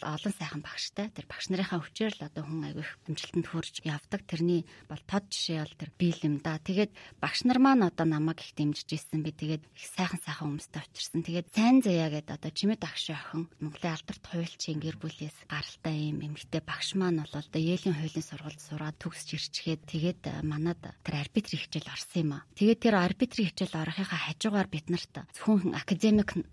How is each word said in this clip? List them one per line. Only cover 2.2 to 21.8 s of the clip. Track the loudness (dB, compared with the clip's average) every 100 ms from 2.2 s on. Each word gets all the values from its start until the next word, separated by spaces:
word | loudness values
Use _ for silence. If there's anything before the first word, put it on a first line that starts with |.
л | -8
одоо | -8
хүн | -6 -4 -6
аягүй | -6 -8 -10 -8 -8
хэмжилтэнд | -4 -2 -2
хүрч | -4 -6 -6 -6
явдаг. | -6 -4 -6 -4
Тэрний | 0 4 2 0 -12 -14
бол | -12 -4
тод | -4 -2
жишээ | -4 -2 -2
бол | -4 -8
тэр | -8 2
би | 2
л | 4 2 0
юм |
да. | 0 -4
Тэгээд | 0 2 0 -2 -20 -6
багш | -4 2 4
нар | 6
маань | 8 8 6
одоо | 4
намайг | 2 4 2 -2
их | -6
дэмжиж | 0 0 0 -4 -6 -4
ирсэн. | -2
Би | -2
тэгээд | -4 -4 -4 -6
их | -18 -8 -2
сайхан | -2 -2
сайхан | -6 -6 -4
хүмүүстэй | -4 -6 -10
очирсан. | -10 -10 -4 -4
Тэгээд | -2 -4 -2
сайн | 4 8 8
зөөя | 8 4 2
гээд | 0 -6
одоо | -8 -8
чимэд | 0 2 2
агш | -2 -6 -6
охин | -6 -6 -6 -6 -6
Монголын | -8 -4 -4 -4
алдарт | -6 -12 -6
хуйлчийн | -6 -4 -6 -6 -4
гэр | -4 -6
бүлээс | -8 -8 -10 -12 -8
гаралтай | -6 -8 -6 -4 -2 -2
юм | -2
эмгтэй | -6 -8 -6 -6
багш | -4 -6 -2
маань | 0 2 0
бол | -2 -8
одоо | -4 0
Йелийн | 2 2 0 0
хуйлын | -2 -4 -6
сургалт | -8 -12 -12
сураад | -10 -6 -6 -6
төгсж | -8 -8 -8 -8
ирчихээд | -6 -6 -4 -4 -4
тэгээд | -2 -2 -2 -6 -4
манад | -2 0 -2 -2 -8 -12 -4
тэр | -4
арбитрийн | 0 0 0 -4
хичээл | -4 -6